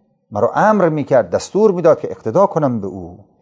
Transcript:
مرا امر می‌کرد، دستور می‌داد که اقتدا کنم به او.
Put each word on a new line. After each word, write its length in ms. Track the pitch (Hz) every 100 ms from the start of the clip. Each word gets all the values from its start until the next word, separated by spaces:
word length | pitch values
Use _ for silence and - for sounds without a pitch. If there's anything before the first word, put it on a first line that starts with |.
| _ _ _
مرا 220 | - -
امر 340 | 147 202 214 170
می‌کرد، 420 | 156 135 175 92
دستور 420 | - - 185 214
می‌داد 280 | 180 165 139
که 100 | -
اقتدا 360 | - 113 151 196
کنم 340 | 170 143 117
به 60 | 95
او. 380 | 135 85 - _ _